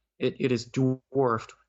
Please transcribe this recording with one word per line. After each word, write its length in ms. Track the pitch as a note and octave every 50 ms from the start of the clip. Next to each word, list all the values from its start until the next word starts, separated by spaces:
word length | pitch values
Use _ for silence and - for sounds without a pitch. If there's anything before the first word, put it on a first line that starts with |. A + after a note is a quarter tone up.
| _ _ _ -
it, 180 | - B2+ - -
it 100 | - C3
is 140 | B2 A#2 A#2
dwarfed 880 | - - C3+ C3 C3 C3 C3 - _ - C#3 C3+ B2 A2+ A2 - - - - _